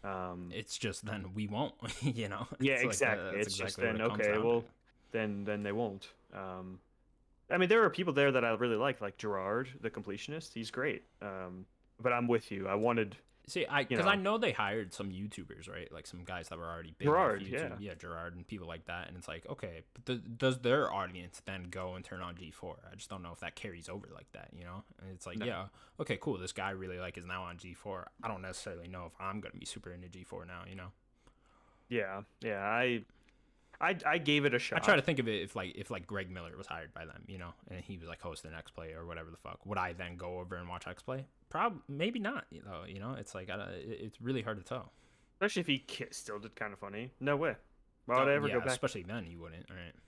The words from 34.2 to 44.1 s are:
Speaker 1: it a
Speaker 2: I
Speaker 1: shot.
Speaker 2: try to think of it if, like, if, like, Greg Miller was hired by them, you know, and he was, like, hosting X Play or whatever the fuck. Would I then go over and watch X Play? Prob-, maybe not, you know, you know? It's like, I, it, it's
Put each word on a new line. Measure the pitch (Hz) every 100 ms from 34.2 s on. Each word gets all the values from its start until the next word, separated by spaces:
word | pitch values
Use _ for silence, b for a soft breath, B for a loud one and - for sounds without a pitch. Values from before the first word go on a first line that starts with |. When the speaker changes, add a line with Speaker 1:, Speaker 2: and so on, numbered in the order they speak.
| 147 147
Speaker 1:
it | 143
a | 123
Speaker 2:
I |
Speaker 1:
shot. | - 165
Speaker 2:
try | 190 175
to |
think | 151 139
of | 113
it | 104
if, | 92 110
like, | 92
if, | - 95
like, | 101 87
Greg | 101 92
Miller | 92 82
was | 82 98
hired | 82 78
by | 80 80
them, | - -
you | 92
know, | 87 - -
and | 92
he | - 95
was, | 82
like, | 82
hosting | 90 78 80
X | 80 -
Play | - 82
or | 80 85
whatever | 82 82
the | 80
fuck. | - -
Would | 92 98
I | 90
then | 85 87 87
go | 90 90
over | 90 90
and | 87
watch | 87 -
X | 92
Play? | - 131 135 _ _
Prob-, | 160 226 165 -
maybe | 139 190 240
not, | 196 285 -
you | 82
know, | - 82 -
you | 95
know? | 110 -
It's | - 95
like, | 92
I, | 98 95
it, | 92 71 113
it's | 107